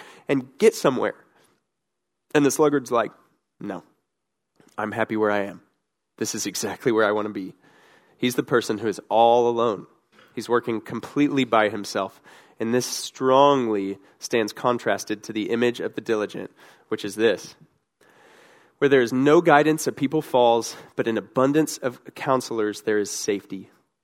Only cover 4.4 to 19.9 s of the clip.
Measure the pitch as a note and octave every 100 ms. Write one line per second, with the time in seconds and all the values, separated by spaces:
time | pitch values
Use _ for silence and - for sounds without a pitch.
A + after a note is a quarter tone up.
4.4 | _ _ _ - G#2+ G2+ A2 A2 G#2+ G#2
5.4 | G2 F2 _ _ _ _ _ - A2+ A2+
6.4 | G2 F2+ G#2+ G2 C3 A2 G#2+ G#2+ G#2 G#2
7.4 | F#2 - _ _ _ _ _ _ B2 B2
8.4 | C3 B2 - G#2 A2 F#2+ - G#2+ A#2 A#2+
9.4 | A#2+ A#2 A#2 F#2+ - _ _ _ _ -
10.4 | A2 A#2+ A#2+ A2 - A2+ - - D3 C#3
11.4 | B2 A2+ G#2+ G#2 G2+ G#2 F#2+ - - -
12.4 | - - A2+ B2 A#2+ - - - C3 C3
13.4 | C#3+ C#3 A#2 G#2 G2 G2 _ _ - A#2+
14.4 | G#2 - B2+ A#2+ - G2 - G#2+ - G#2+
15.4 | F#2 A#2 A#2+ A#2 G2+ - A2+ A2 G2+ G2
16.4 | F#2+ _ - _ _ A2 G#2 G2 A2+ F2+
17.4 | - - _ _ _ _ _ _ _ -
18.4 | - _ _ _ C#3+ C3+ A#2+ B2+ C#3+ D#3+
19.4 | E3+ D3 D3+ D#3 -